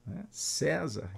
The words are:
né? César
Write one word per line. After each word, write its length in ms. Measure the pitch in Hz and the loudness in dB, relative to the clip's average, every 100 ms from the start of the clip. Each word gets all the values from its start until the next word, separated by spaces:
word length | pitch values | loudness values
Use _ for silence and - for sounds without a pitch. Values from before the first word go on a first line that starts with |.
| - | -6
né? 200 | 190 208 | -6 -6
César 840 | - - - 147 165 165 104 95 | -4 0 4 4 4 0 -2 -6